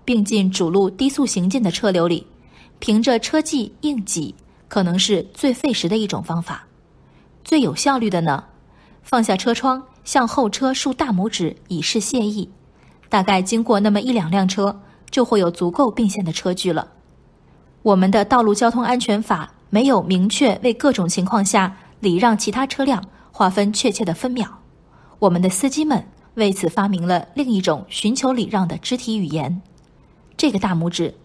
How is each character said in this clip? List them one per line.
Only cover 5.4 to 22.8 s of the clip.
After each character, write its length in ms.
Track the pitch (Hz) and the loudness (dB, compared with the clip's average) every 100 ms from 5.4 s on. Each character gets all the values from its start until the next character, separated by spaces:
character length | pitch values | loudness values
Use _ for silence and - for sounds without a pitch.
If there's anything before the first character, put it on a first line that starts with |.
| 285 | -2
费 180 | 247 294 | 0 0
时 160 | 233 170 | -2 0
的 80 | 220 | 0
一 120 | 202 | -2
种 120 | - | -4
方 220 | 165 170 | -4 -6
法。 240 | 170 - - _ _ _ _ _ _ _ | -6 -12 -16 _ _ _ _ _ _ _
最 160 | - 320 | 0 2
有 120 | 220 | 2
效 240 | - 277 262 | 0 0 0
率 140 | 220 | 0
的 100 | 180 | 0
呢， 220 | 165 139 - _ _ _ _ - | 0 -2 -6 _ _ _ _ -20
放 180 | - 254 | -2 0
下 140 | 220 185 | 2 0
车 180 | 247 | 0
窗， 260 | 233 269 262 262 _ | 0 0 -2 -6 _
向 240 | - 277 240 | -2 0 2
后 240 | - 220 | 2 0
车 240 | - 262 | 0 -2
竖 180 | 262 277 | -2 -2
大 200 | 254 294 | -2 -2
拇 160 | 180 214 | -2 -2
指 260 | - 160 - - | -2 -4 -6 -8
以 120 | 170 | -6
示 200 | - 226 | -2 -2
谢 180 | 208 254 | -2 -2
意。 320 | 208 208 - - _ _ - _ _ | -2 -4 -8 -12 _ _ -20 _ _
大 140 | 208 | 0
概 180 | 190 190 | 2 0
经 220 | 190 226 | 0 -2
过 160 | 233 208 | 2 2
那 140 | 208 | 4
么 80 | 202 | 2
一 100 | 247 | 0
两 180 | 240 160 | -2 0
辆 180 | 196 185 | 0 0
车， 340 | - 196 202 - - - | 0 -2 -4 -12 -20 -6
就 160 | - | -2
会 140 | 233 214 | 2 2
有 100 | 175 | 2
足 220 | 170 175 | 0 -2
够 180 | 175 254 | 0 0
并 220 | 202 214 | 2 0
线 140 | 202 | 0
的 80 | 170 | -4
车 200 | - 185 | -4 -4
距 200 | 180 185 | -2 -2
了。 160 | 160 - - _ _ _ _ _ _ _ _ | -2 -6 -14 _ _ _ _ _ _ _ _
我 120 | 220 | 2
们 160 | 190 190 | 4 4
的 140 | 214 | 2
道 180 | 202 254 | 4 4
路 100 | 220 | 4
交 160 | 208 233 | 2 2
通 120 | 233 | 2
安 180 | 233 254 | 0 0
全 200 | 247 208 | 0 -2
法 320 | 220 180 - - _ | -2 -4 -6 -16 _
没 180 | 208 269 | 2 4
有 140 | 220 | 2
明 260 | 170 185 190 | 2 2 2
确 280 | - 262 196 | 2 2 2
为 100 | 240 | 0
各 180 | 240 294 | 0 0
种 160 | 262 175 | 0 0
情 160 | - | -2
况 200 | 180 220 | 0 0
下 320 | 196 208 185 - - - | 2 2 0 -2 -16 -4
礼 180 | 196 175 | 0 2
让 220 | 233 214 | 4 2
其 140 | 214 | 0
他 120 | 220 | -2
车 200 | 269 - | -4 -2